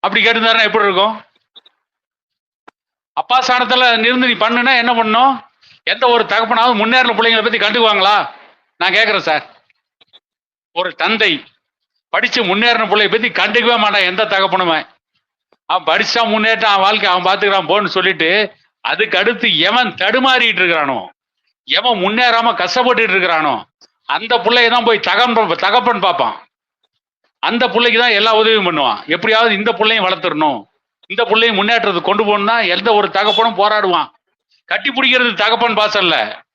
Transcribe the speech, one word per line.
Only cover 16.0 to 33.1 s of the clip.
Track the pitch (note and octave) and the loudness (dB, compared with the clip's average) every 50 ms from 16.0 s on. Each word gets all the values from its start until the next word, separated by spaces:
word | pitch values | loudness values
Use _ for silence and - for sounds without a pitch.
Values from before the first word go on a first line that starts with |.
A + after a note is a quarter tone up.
| A3 - - A#3+ A#3 | 0 -2 0 -2 0
முன்னேற்றான், | G#3+ G#3 A3 G#3+ A3 A3+ G#3 G#3+ G#3+ G3+ | 0 0 0 0 0 0 0 0 0 2
அவன் | G3 | 2
வாழ்க்கை | F#3+ G3 G#3+ G#3+ F#3+ G3 | 2 2 0 0 0 0
அவன் | F3+ F#3 F3 | 0 0 0
பாத்துக்கிறான் | F#3+ G3 G3 G#3 G3+ G3 F#3+ F3 D3+ | 0 0 0 0 0 0 0 0 0
போன்னு" | F3+ G#3 G3+ | -2 0 0
சொல்லிட்டு, | F3+ - F#3+ F3+ F#3+ F#3 D3+ D#3+ D#3+ F3+ G#3 G#3+ G3 - _ _ _ _ _ | -2 -2 -2 0 0 -2 0 0 0 0 0 -2 -4 -6 _ _ _ _ _
அதுக்கு | _ A#2 D3 E3 G#3+ - - | _ -8 -2 -2 -2 -2 0
அடுத்து | F3+ G3+ G#3+ A#3+ F#3+ A#3+ A3+ F3 D3 | 0 0 0 0 0 -2 -2 0 0
எவன் | E3 F#3+ A3 B3 B3+ | 0 0 2 0 0
தடுமாறிட்டு | G#3+ - - F3+ G3+ G#3+ C4 B3+ C4 B3+ B3+ A#3+ A3+ G#3 F3 | -2 -4 -4 -4 -2 0 0 2 2 2 2 2 0 0 0
இருக்கிறானோ, | F#3 F3 E3+ D#3+ D3 C#3 C3 A2 G2 E2 - _ _ _ _ _ _ _ _ _ _ | 0 0 0 0 -2 -2 -4 -6 -8 -12 -20 _ _ _ _ _ _ _ _ _ _
எவன் | - C#3 F3 G#3+ B3 A#3 G3 | -4 -4 -2 0 0 -2 0
முன்னேறாம | - G3 G#3+ A#3 B3 B3 A#3 A3+ A#3 A#3+ A3 | -2 -2 0 0 0 2 2 2 0 0 -2
கஷ்டப்பட்டுட்டு | - F3+ F3+ - B3+ B3+ B3+ B3 G#3+ A3+ G#3 F#3 | -2 -4 -2 -2 0 0 0 2 0 0 0 0
இருக்கிறானோ, | F#3+ F3 F3 E3+ D#3+ D#3 D3 B2+ G#2+ - _ _ _ - _ _ _ _ | 0 0 0 0 0 -2 -2 -4 -4 -8 _ _ _ -20 _ _ _ _
அந்த | - C3+ E3 G#3+ A3+ B3+ | -8 -6 -6 -4 -2 -2
பிள்ளைய | A#3+ B3 C#4+ A#3+ B3 A#3+ A3+ | 0 0 2 2 2 2 2
தான் | A#3 B3 A#3 | 2 2 2
போய் | A#3+ A3+ G3+ | 2 0 0
தகப்பன், | - F#3 F3+ G3+ A#3+ B3 A#3 A3 A3 F3+ E3 | 0 -2 0 2 2 2 2 0 0 0 -2
தகப்பன் | - - F#3+ G#3 B3 G3+ A#3+ A#3 G3 | -2 -2 0 0 2 2 0 -2 0
பார்ப்பான். | F3 F#3+ F3 - B2+ F#2+ D#2 - - _ _ _ _ _ _ _ _ _ _ _ _ _ _ _ _ _ _ _ - | 0 -2 0 0 -2 -4 -4 -8 -18 _ _ _ _ _ _ _ _ _ _ _ _ _ _ _ _ _ _ _ -4
அந்த | D#3 G#3+ A#3+ B3+ B3 | -4 0 0 -2 0
பிள்ளைக்கு | F3+ A3+ A#3+ A#3+ A3 A3+ | 0 2 2 2 2 2
தான் | A#3+ B3 | 2 2
எல்லா | A3 G3+ G#3+ A3+ A3 | 2 2 2 2 2
உதவியும் | G#3+ A3 A3 A3+ G#3+ G3 | 4 4 4 2 2 0
பண்ணுவான். | F3 E3 D3+ C#3 B2 G#2+ - - | 0 -2 0 0 -2 -2 -4 -4
எப்படியாவது | - D#3+ E3+ F#3+ A3 A3 A3 A#3 A#3 G#3 | -6 -4 -2 0 0 2 2 2 2 0
இந்த | F#3+ G#3+ A3+ A3+ | 0 -2 -2 -2
பிள்ளையும் | - A3 A3 A3+ A3 F#3+ | 0 0 0 0 0 0
வளர்த்துடணும், | F#3 F#3+ E3+ D#3 F3 D#3 D3+ D#3 D3+ C3+ A2 G2+ _ _ _ _ _ _ _ _ | -2 -2 -2 -4 -4 -2 0 0 -2 -2 -4 -8 _ _ _ _ _ _ _ _
இந்த | _ F#3 G#3 A#3 | _ -4 -4 0
பிள்ளையும் | F#3+ G3 A3 A3+ A#3 A3 | 0 2 2 2 2 0
முன்னேற்றத்துக்கு | - G#3+ G#3+ A#3 A3+ - G3+ F#3 E3+ | 0 0 0 0 0 0 0 -2 -2
கொண்டு | D#3+ - G3+ G3+ A3+ | -2 -2 0 0 0
போகணும்னா | G#3 G#3 G#3 G3+ G#3+ A3+ A#3 A3 | 0 0 0 0 0 0 0 0
எந்த | F3 F3 F#3+ G3 A#3 A3 | -2 -2 -2 0 2 2
ஒரு | G#3 G3+ F#3 | 2 2 0